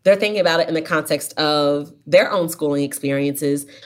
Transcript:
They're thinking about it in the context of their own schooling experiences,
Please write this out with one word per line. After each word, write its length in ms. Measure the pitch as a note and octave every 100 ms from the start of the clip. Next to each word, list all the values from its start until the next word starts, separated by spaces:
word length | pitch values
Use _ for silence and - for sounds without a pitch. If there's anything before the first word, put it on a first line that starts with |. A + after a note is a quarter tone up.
They're 120 | F#3+ G3
thinking 240 | G#3 G#3
about 200 | F3 E3
it 80 | D#3+
in 60 |
the 80 | D#3+
context 500 | D#3+ D#3+ D3+ D3 - -
of 520 | D3+ D3 C#3+ C#3+ D3 - -
their 240 | F3+ -
own 200 | G3+ E3
schooling 340 | - D3+ C#3+
experiences, 840 | C#3 - C#3 C#3 C#3+ C#3 D3 C#3+ C#3+ -